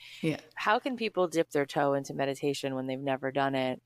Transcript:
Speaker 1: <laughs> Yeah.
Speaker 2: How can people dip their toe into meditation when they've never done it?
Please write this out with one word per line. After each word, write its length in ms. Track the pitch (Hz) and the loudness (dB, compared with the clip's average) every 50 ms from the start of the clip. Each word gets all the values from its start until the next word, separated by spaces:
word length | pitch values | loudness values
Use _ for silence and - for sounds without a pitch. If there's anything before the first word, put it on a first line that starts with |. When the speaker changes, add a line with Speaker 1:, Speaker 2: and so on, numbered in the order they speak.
| - - | -20 -18
Speaker 1:
<laughs> 140 | - - | -14 -4
Yeah. 180 | - 160 147 - - - - | -2 -2 -2 -2 -6 -14 -12
Speaker 2:
How 240 | - - 208 214 240 | -4 0 2 2 2
can 180 | - 285 254 233 | 2 -2 -4 -2
people 300 | 233 214 - 180 185 170 | -4 -2 0 2 0 2
dip 240 | 156 160 165 - | 2 0 0 2
their 160 | - 151 143 - | 2 0 0 0
toe 260 | - 160 143 143 139 | 2 2 2 4 2
into 200 | 139 139 - 151 | 2 0 -4 -4
meditation 580 | 143 139 139 139 - - 143 139 - - 139 135 | -2 0 -2 0 0 0 -2 -2 0 -2 -4 -4
when 120 | 131 131 131 | -4 -4 -4
they've 120 | 131 131 | -4 -2
never 320 | 139 139 135 131 135 135 | 0 0 -2 0 0 -2
done 220 | 131 139 139 139 139 | 0 2 2 2 2
it? 260 | 135 131 127 127 - - | 2 0 0 -2 -4 -8